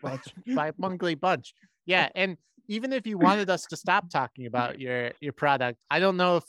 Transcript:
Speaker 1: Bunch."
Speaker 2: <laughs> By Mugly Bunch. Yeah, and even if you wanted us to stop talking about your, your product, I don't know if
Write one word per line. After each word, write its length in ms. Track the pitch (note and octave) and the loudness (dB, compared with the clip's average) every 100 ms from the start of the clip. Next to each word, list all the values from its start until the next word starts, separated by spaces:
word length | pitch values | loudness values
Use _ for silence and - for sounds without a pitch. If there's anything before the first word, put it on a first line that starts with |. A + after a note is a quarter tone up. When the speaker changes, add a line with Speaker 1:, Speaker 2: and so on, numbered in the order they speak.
Speaker 1:
Bunch." 200 | - C3+ - - | -8 -8 -12 -14
Speaker 2:
<laughs> 180 | A3+ | -4
By 180 | C4 D#3 - | -2 -2 -4
Mugly 380 | F#3 F3+ F3+ | -6 -4 -4
Bunch. 400 | D3 F#3+ D3+ - - _ _ - | 0 0 0 -4 -20 _ _ 0
Yeah, 240 | F#3 D3 | 2 2
and 220 | F#3 F#3+ E3+ _ _ - | 0 -4 -4 _ _ -10
even 240 | G#3+ C4 | -6 -4
if 140 | C4 A3 | -4 -4
you 100 | G3 | 2
wanted 320 | E3+ G#3 F#3+ | 4 4 2
us 160 | F3+ - | -2 -4
to 100 | D#3+ | -6
stop 340 | - F#3+ F3+ | 0 0 0
talking 340 | D3+ B2+ - A#2+ | -4 -4 -6 -6
about 320 | B2 A#2+ - | -2 -2 -4
your, 320 | B2+ B2 A#2+ - | -4 -4 -4 -6
your 120 | D3 | -10
product, 460 | - D3 C#3 B2 A#2 - | -2 2 2 0 -4 -2
I 80 | D3+ | 2
don't 180 | F#3+ F3+ | 2 4
know 180 | F3+ | 4
if 80 | F3 | 2